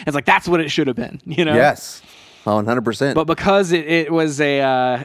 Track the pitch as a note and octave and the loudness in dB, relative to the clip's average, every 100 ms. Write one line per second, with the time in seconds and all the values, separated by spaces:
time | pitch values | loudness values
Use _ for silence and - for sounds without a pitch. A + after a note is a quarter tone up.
0 | D3+ C#3+ F3+ F#3+ E3+ E3+ D3 E3 C#3 A#2+ | -6 -2 0 0 2 0 0 -2 -2 -2
1 | A#3+ - - D3 D#3+ D3 C#3 - - - | -8 -12 -6 -2 2 4 4 0 -8 -20
2 | - - - - G#2+ G#2 G#2+ B2 A2+ G#2+ | -20 -20 -20 -8 0 0 0 0 -2 -2
3 | C#3 D#3 D#3 D#3+ G3 G3 F3+ E3+ D3+ E3 | 0 0 0 0 2 2 2 -2 0 0
4 | D3+ E3 D#3 C#3 C#3+ C#3 C3+ B2+ B2+ B2 | 0 0 0 0 0 2 2 2 0 -2